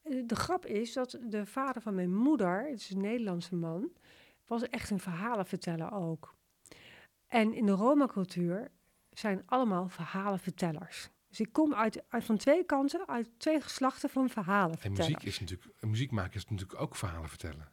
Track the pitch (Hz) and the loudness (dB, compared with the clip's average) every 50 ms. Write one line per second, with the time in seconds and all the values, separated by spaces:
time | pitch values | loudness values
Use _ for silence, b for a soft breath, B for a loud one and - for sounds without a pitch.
0 | _ 311 269 262 247 233 233 - - - 359 359 - - 214 202 233 233 - 269 | _ -4 -4 -4 0 -2 -2 -2 0 0 0 -2 0 -2 -2 -2 -2 -2 -2 -4
1 | 254 254 - - 240 233 202 208 202 202 - 269 269 277 247 240 - 220 196 185 | -4 -4 -6 -10 -8 -4 -4 -4 -4 -4 -4 -4 -2 -2 -4 -4 -4 -2 0 0
2 | 180 180 185 208 240 285 311 233 190 175 180 196 254 311 277 202 - - 190 196 | 2 2 2 4 4 4 4 4 4 2 2 0 -2 -4 -6 -8 -8 -6 -4 -2
3 | 196 202 233 247 226 202 180 175 170 - 185 175 165 165 165 175 240 349 - b | 0 0 0 -2 -2 -2 -2 -4 -4 -4 -4 -2 -2 -2 -2 -4 -4 -6 -8 b
4 | b b b b b b b b b - 233 233 247 - - 226 - - 208 185 | b b b b b b b b b -4 -2 -2 -2 -2 -4 -6 -2 -2 -4 -2
5 | - 185 175 165 202 233 247 208 180 - - 175 - 180 170 160 160 - 214 202 | -2 -4 -6 -4 -4 -2 -2 -2 -2 -2 -4 -4 -4 -4 -4 -4 -4 -4 -4 -4
6 | 175 165 160 - - - - _ _ _ _ _ _ B B B B B B B | -2 -2 -4 -6 -8 -18 -20 _ _ _ _ _ _ B B B B B B B
7 | B B B _ _ _ - 233 214 220 226 - 226 202 196 185 214 254 302 294 | B B B _ _ _ 2 4 4 4 2 4 4 4 4 6 6 6 8 8
8 | 277 233 - 202 185 180 - 180 175 170 175 202 247 - _ _ _ _ _ _ | 6 4 2 -2 -2 -2 0 0 0 2 0 -2 -4 -8 _ _ _ _ _ _
9 | _ _ _ - - 214 190 190 - - 254 254 262 220 190 175 185 185 - - | _ _ _ -4 -2 -2 -2 -2 0 0 2 4 4 4 2 2 0 -2 -6 -8
10 | 165 - - 190 196 208 196 180 - 185 - - 185 170 156 151 180 - - - | -8 -6 -4 -2 0 0 -2 0 -2 -6 -2 0 -2 -2 -2 -4 -8 -12 -14 -14
11 | - - _ _ _ _ - - 226 - _ 302 311 302 247 202 226 220 214 - | -14 -16 _ _ _ _ -4 -4 -4 0 _ 4 4 4 4 2 2 0 0 -4
12 | - _ - 240 214 - 220 190 - 262 294 359 359 - 294 269 277 285 - 349 | -10 _ -6 -4 0 2 0 2 6 4 4 6 4 2 2 2 2 0 0 -2
13 | 392 - 262 233 226 233 _ _ - 311 311 294 254 - - - 262 262 - - | -4 -4 -4 -4 -4 -6 _ _ 2 2 2 2 0 -2 -2 2 2 2 2 0
14 | - 269 - 262 262 240 - 220 180 165 202 202 190 160 165 - - 101 95 - | -6 -2 0 2 0 2 0 -2 0 2 4 4 4 2 0 -2 -4 -2 0 2
15 | 170 160 151 - - 101 95 - 101 82 90 - - - - _ - 110 107 113 | 2 2 2 0 -2 -6 -4 -4 -6 -8 -8 -10 -10 -20 -16 _ -2 -2 0 0
16 | 139 131 117 104 90 87 - 98 - - 110 92 95 90 - - 139 - - - | 0 0 0 -2 -2 -2 -4 -8 -6 -4 -6 -6 -6 -8 -6 -6 -6 -6 -4 -6
17 | - 90 82 82 80 76 - - - 82 76 76 76 - | -6 -6 -6 -6 -8 -10 -10 -10 -10 -10 -10 -10 -16 -18